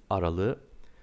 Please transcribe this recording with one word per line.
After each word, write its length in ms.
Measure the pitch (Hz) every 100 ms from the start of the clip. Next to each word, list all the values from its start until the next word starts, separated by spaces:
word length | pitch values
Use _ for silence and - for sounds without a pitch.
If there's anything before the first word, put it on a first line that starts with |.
| -
aralığı, 480 | 98 87 82 107 - - - - -